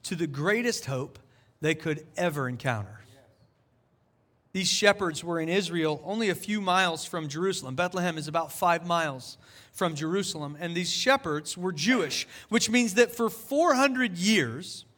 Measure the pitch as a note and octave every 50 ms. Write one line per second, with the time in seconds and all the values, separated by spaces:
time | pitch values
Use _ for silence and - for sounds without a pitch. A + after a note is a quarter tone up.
0 | _ - F#3+ E3 E3+ D#3 C3+ C3+ D3 F3+ G#3 A3+ A#3+ A#3+ A3+ - - - C#3 B2+
1 | C#3 D#3+ - - - _ _ _ _ _ _ _ - D3+ D#3+ D#3+ - E3 D3+ D3+
2 | - - - - F3+ F3 D3+ D3 C3+ B2+ B2 A#2 - C#3 B2 A2 G2+ F#2+ - -
3 | - - - - - _ _ _ _ _ _ _ _ _ _ _ _ _ _ _
4 | _ _ _ _ _ _ _ _ _ _ _ F#3 F#3 F3+ - - G#3 G3+ G3+ G3+
5 | G3+ F3 D#3 D3 - E3+ E3+ E3 D#3+ D#3+ E3+ G3 G3 E3 E3+ F3 D#3+ D#3 D3+ C#3
6 | - E3 G3+ A3 A3+ G#3 F3 - - - G#3 G#3+ G3+ F#3 F3+ F#3 F#3+ F3+ E3 D#3
7 | - - - F3 D#3 D3+ C#3 D3+ F3+ F#3+ F#3 - - C3 C3 C3+ F3 F3+ F3+ F#3
8 | F3 F3+ E3 D#3 D3+ D3+ D3+ E3+ E3 D3 - - - F3 E3+ E3+ E3 F3 E3+ E3+
9 | E3 D#3 C#3 C3 B2 - - _ - - - - - - _ - F#3+ F3 D#3+ C#3+
10 | D3+ D#3+ E3+ G3 G3 F#3 - D#3+ D3 C#3+ D3 D3 E3+ E3+ E3+ E3+ F3+ E3+ - -
11 | - B3+ C4+ C4+ C4+ F3 D3+ D3 D3+ - - - F3+ F#3 F3+ D3 C#3+ G3 C4 B3
12 | E3+ C3 - - - - - - - _ G#3 A#3 - - A3 B3 B3 A3+ F#3 G#3
13 | A#3+ A3+ A#3 - A#3+ A3 - - - - C4+ C#4+ E4 F4 C#4+ B3 C4+ C#4 C4 B3+
14 | B3+ A#3 F3+ E3+ F3 G3+ A3 G#3 C#3+ A#2 A2+ C3+ F#3 - - - - _ _